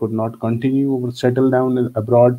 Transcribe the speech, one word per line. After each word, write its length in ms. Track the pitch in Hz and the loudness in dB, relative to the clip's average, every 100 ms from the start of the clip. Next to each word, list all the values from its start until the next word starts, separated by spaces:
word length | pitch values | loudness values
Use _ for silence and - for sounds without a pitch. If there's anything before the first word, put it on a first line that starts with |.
could 160 | 110 110 | -4 -4
not 140 | 113 113 113 | -6 -4 -4
continue, 680 | 117 135 135 139 131 123 | -2 -2 0 -2 -2 -4
settle 400 | 123 127 127 131 | -2 0 2 2
down 500 | 127 127 123 120 - | 2 0 -2 -2 -4
abroad। 320 | 110 120 123 | 0 4 4